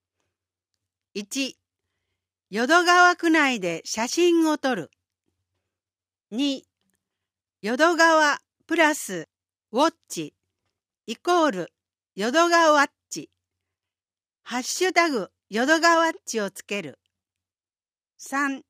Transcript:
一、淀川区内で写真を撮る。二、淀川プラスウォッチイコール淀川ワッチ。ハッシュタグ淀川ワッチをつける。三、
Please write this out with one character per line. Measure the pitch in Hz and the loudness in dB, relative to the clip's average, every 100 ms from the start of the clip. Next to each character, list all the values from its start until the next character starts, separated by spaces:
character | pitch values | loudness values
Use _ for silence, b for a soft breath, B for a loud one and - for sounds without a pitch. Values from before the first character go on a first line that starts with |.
| _ _ _ _ _ _ _ _ _ _ _ | _ _ _ _ _ _ _ _ _ _ _
一、 | 202 202 269 262 - _ _ _ _ _ _ _ _ - | -14 -10 -8 -8 -10 _ _ _ _ _ _ _ _ -12
淀 | 202 247 339 | -4 0 2
川 | 349 359 359 349 | 4 4 4 4
区 | 339 | 0
内 | 320 277 233 | 2 2 -2
で | 175 165 | -6 -8
写 | - 214 240 | -8 -6 -4
真 | 330 349 339 320 | 0 2 2 0
を | 302 | -2
撮 | 269 | -2
る。 | 208 - _ _ _ _ _ _ _ _ _ _ _ _ _ - | -4 -8 _ _ _ _ _ _ _ _ _ _ _ _ _ -12
二、 | 220 285 269 _ _ _ _ _ _ _ _ _ _ | -6 -4 -6 _ _ _ _ _ _ _ _ _ _
淀 | 202 247 330 330 | -6 0 2 4
川 | 330 311 294 - _ _ - | 4 4 2 -2 _ _ -6
プ | 330 | 0
ラ | 302 | 2
ス | 302 - 175 147 _ _ _ _ | 0 -6 -10 -12 _ _ _ _
ウ | 208 | -2
ォ | 294 | -2
ッ | - - | -2 -16
チ | 175 151 _ _ _ _ _ _ _ - | -12 -12 _ _ _ _ _ _ _ -16
イ | 233 | -8
コ | 349 349 | -2 0
ー | 302 | 0
ル | 185 156 _ _ _ _ | -2 -10 _ _ _ _
淀 | 185 220 311 339 | -8 -2 2 2
川 | 339 320 | 4 4
ワ | 294 | 4
ッ | 294 _ - | 2 _ -18
チ。 | - - _ _ _ _ _ _ _ _ _ _ _ | -16 -18 _ _ _ _ _ _ _ _ _ _ _
ハ | - 240 | -10 -8
ッ | |
シ | - - 370 | -6 -4 -2
ュ | |
タ | 339 339 | 0 0
グ | 240 175 _ - | -2 -6 _ -8
淀 | 208 269 320 | -4 0 2
川 | 339 330 | 4 2
ワ | 330 | 0
ッ | 349 - | -4 -10
チ | 220 | -8
を | 196 | -8
つ | - | -10
け | - 202 | -10 -10
る。 | 151 - _ _ _ _ _ _ _ _ _ _ _ _ | -10 -16 _ _ _ _ _ _ _ _ _ _ _ _
三、 | - 269 277 269 | -8 -6 -4 -6